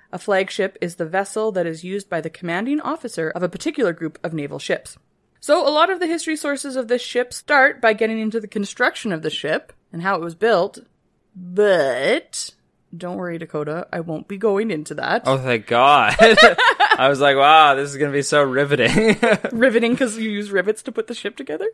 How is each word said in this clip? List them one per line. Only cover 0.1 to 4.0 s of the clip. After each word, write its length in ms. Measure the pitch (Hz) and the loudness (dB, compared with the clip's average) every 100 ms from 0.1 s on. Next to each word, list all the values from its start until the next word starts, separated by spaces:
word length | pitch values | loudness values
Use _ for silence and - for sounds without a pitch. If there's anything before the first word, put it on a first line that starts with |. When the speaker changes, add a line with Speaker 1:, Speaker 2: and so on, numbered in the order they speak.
Speaker 1:
A 60 | 180 | -10
flagship 580 | - 190 190 - 196 - | -2 -2 -2 -4 -6 -6
is 140 | 175 | -10
the 100 | 170 | -8
vessel 460 | 160 190 196 220 220 | -6 -4 -4 -4 -2
that 160 | 190 170 | -2 -4
is 160 | 160 | -6
used 260 | 180 196 196 | -10 -10 -6
by 100 | 165 | -8
the 100 | 160 | -8
commanding 500 | - 175 175 233 302 | -10 -6 -6 -4 -4
officer 480 | - 320 233 - 160 | -6 -8 -8 -6 -6
of 140 | 175 | -4
a 60 | 175 | -6
particular 440 | 190 320 294 202 | -4 -8 -2 -2
group 240 | 165 | -2